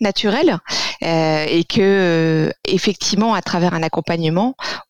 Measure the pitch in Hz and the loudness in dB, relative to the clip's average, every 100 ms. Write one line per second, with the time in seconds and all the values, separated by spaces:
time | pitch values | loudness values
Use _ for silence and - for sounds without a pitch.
0 | 214 196 214 226 330 208 - - - - | -4 -2 -2 2 2 0 -4 -6 -6 -6
1 | 165 165 160 156 151 170 170 - 196 196 | -2 0 2 0 0 0 0 2 2 4
2 | 185 165 160 160 156 - - 185 - 196 | 2 2 2 2 0 -2 -2 0 0 -2
3 | - 196 226 202 - 180 180 175 160 - | -2 0 2 0 -2 0 0 0 -2 -4
4 | 156 170 160 165 240 269 - - - | -2 -2 0 0 0 -4 -10 -10 -4